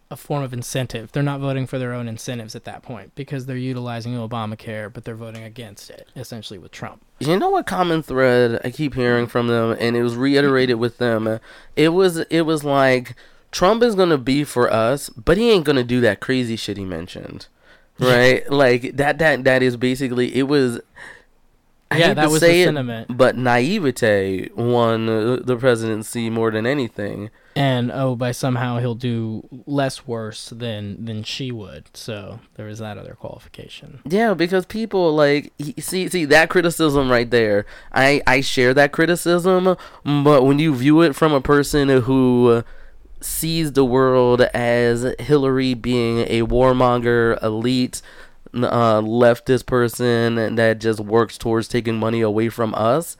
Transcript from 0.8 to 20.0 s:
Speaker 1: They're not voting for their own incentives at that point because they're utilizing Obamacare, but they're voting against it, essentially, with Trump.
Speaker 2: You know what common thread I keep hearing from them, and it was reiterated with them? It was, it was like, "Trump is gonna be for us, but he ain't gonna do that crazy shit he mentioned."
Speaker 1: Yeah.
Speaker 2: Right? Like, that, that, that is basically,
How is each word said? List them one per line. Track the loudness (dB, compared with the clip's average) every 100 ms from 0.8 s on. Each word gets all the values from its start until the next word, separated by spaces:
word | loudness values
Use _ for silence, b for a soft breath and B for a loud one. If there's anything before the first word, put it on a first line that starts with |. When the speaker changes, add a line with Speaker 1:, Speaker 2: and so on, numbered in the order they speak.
| -6 -8 -8
Speaker 1:
They're | -4
not | -4 -2
voting | -4 -4 -6
for | -6
their | -6
own | -6 -8
incentives | -10 -10 -10 -12
at | -16
that | -16 -16
point | -16 -16 -16
because | -16 -10 -10 -8
they're | -6
utilizing | -6 -6 -8 -8 -8
Obamacare, | -8 -6 -6 -8 -10 -10 -12 -12
but | -14
they're | -14
voting | -14 -14 -16
against | -16 -16 -18 -18 -20
it, | -20 -20 -18
essentially, | -14 -14 -14 -16
with | -18
Trump. | -16 -16 -16 _ _
Speaker 2:
You | -2 0
know | 0
what | -2 -2
common | -2 0 0
thread | -2 0 4 4 2 0
I | -6
keep | -6 -6
hearing | -2 0 0 0
from | -2 0
them, | 0 0 0
and | 0 0
it |
was | 0 0
reiterated | 2 2 4 2 2 0
with | -2 -2
them? | -2 0 -2 -4 B B B 0
It | 2
was, | 4 2 0
it | -2 0
was | 0 -2
like, | 0 2 4 2 -2 -14 b b b
"Trump | 0 2 4
is | 2
gonna | 4 2 2
be | 2 0
for | 0 0 2
us, | 2 0 -2 -6
but | -6 0 2
he | 4
ain't | 2
gonna | 2 0
do | 0 2
that | 2 0
crazy | -2 -4 -2 -6
shit | -8 -8
he |
mentioned." | -8 -10 -10 -14 -16 -16 -20 b b b b -2
Speaker 1:
Yeah. | 2 4
Speaker 2:
Right? | 4 2 0
Like, | 2 4 2 -2 -4
that, | -2 0
that, | 2 2
that | 2 2
is | 2 0
basically, | -2 -2